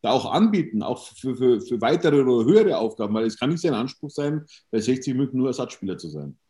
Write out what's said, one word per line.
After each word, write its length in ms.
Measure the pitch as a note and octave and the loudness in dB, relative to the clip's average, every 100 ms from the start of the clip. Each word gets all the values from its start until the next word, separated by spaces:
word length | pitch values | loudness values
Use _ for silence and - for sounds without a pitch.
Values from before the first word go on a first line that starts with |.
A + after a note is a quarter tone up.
da 80 | - | 0
auch 200 | B2+ A#2+ | 0 0
anbieten, 520 | C#3+ A3 G#3 D3 G#2+ | 2 2 2 -2 -4
auch 220 | - A#2+ - | -4 -8 -10
für, 280 | - C3 | -10 -8
für, 260 | A#2 B2+ A#2 | 0 2 2
für 200 | - A#2+ | 0 -2
weitere 420 | A2+ D#3+ E3 C#3+ | 0 2 4 4
oder 220 | B2+ A#2+ | 4 4
höhere 340 | A#2 G#3 G3+ F2+ | 6 6 6 2
Aufgaben, 360 | A2 - G#2 | -2 -4 -2
weil 100 | A2 | 0
es 140 | A2+ G#2+ | -2 -2
kann 120 | C3 | -2
nicht 120 | E3 | 0
sein 120 | E3+ | 0
Anspruch 360 | A2+ C3 - D3 | 0 -4 -8 -12
sein, 340 | - D3 D3+ D3+ - _ | -6 -4 -4 -8 -20 _
bei 80 | A2+ | -4
sechzig 360 | A2 C3 C3 | 0 -2 -2
München 240 | B2+ C3+ B2+ | -2 -2 0
nur 100 | C3 | -2
Ersatzspieler 500 | B2 A#2+ - G2 F2+ | -2 -8 -8 -8 -8
zu 100 | E2+ | -10
sein. 300 | D2+ C#2+ - | -12 -14 -16